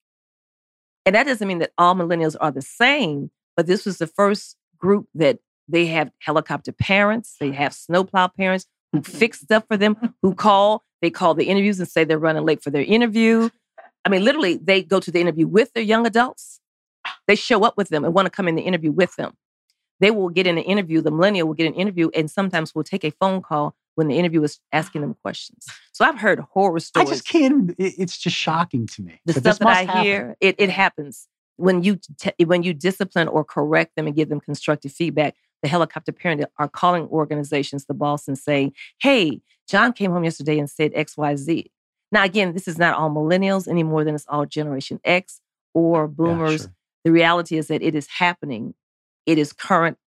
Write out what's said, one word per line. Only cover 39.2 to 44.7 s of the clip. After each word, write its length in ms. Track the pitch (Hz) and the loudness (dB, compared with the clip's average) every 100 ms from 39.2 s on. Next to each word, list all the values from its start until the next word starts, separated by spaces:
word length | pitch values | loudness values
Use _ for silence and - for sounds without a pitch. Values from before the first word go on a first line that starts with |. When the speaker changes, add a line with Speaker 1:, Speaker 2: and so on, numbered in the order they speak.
| 160 117 _ _ - | 0 -4 _ _ -2
Speaker 1:
John 240 | 196 240 | 2 2
came 180 | 233 196 | 0 -2
home 140 | 175 165 | 0 -2
yesterday 340 | - 147 151 | -4 -2 -2
and 100 | 147 | -2
said 220 | - 151 | -2 -2
X 220 | 147 151 - | -2 -6 -4
Y 220 | 147 143 | -4 -4
Z." 340 | 143 151 - _ _ _ - | -2 -4 -4 _ _ _ -2
Now, 140 | 208 196 | 0 2
again, 260 | 208 185 | 2 0
this 160 | 175 180 | -2 -8
is 100 | 160 | 0
not 200 | 170 135 | 0 2
all 120 | 156 | -2
millennials 560 | 151 156 185 196 196 180 | -2 0 2 2 -2 -2
any 120 | 170 | -2
more 200 | 160 156 | 0 0
than 100 | 151 | -2
it's 120 | 151 - | -4 -6
all 180 | 147 147 | -6 -4
Generation 540 | 151 151 | -6 -6